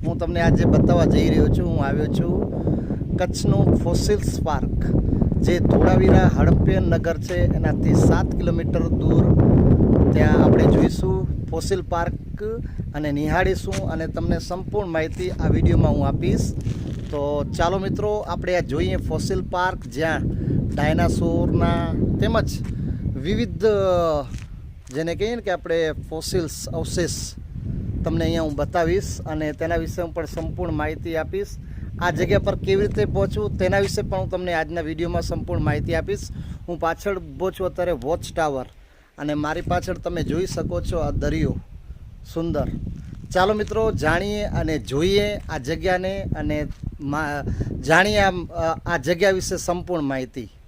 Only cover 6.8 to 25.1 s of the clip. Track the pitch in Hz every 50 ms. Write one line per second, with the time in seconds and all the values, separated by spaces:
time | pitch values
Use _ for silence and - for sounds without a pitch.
6.8 | - - 165 165 156 165 165 - - - 180 175 175 175 - - 147 147 147 143
7.8 | - - - 190 - - - - - - - - - 175 170 165 165 - - 170
8.8 | - - - - - - 160 - - - - - - - - - - - - -
9.8 | - - - - - - - - - - - - - - - - - - - -
10.8 | - - - - - 185 185 190 185 - - - - - 160 165 156 - 196 180
11.8 | 175 - 180 170 170 165 143 - - - - - 208 214 226 233 - - - -
12.8 | - - - 147 151 151 143 143 151 156 156 175 185 185 185 - - 190 190 196
13.8 | 190 - 165 160 160 160 - 175 170 170 170 165 165 - 175 185 180 - - 208
14.8 | 202 175 165 160 160 156 139 - 180 - - - - - - - - 180 165 151
15.8 | - 151 147 147 139 139 - - - 185 - - - - - - - - - -
16.8 | - - - - - - - 147 143 147 147 143 143 139 - - 170 170 185 196
17.8 | 190 196 - - 196 208 208 214 - - 175 - - 175 180 175 165 - 131 156
18.8 | 175 185 190 175 - - 156 156 - - 190 185 180 - - 180 180 185 180 -
19.8 | - - - 139 160 160 156 139 135 - - - - - - - - - - 143
20.8 | 143 151 160 170 175 170 - - 175 170 165 170 175 180 180 175 170 170 170 170
21.8 | 170 165 165 165 - - - - 202 220 226 220 202 - - - - - - -
22.8 | - - - - - - - 135 131 165 208 214 240 185 - 160 190 220 214 202
23.8 | 190 190 180 175 170 165 156 147 135 120 - - - - - - - - - -
24.8 | - - 120 143 165 170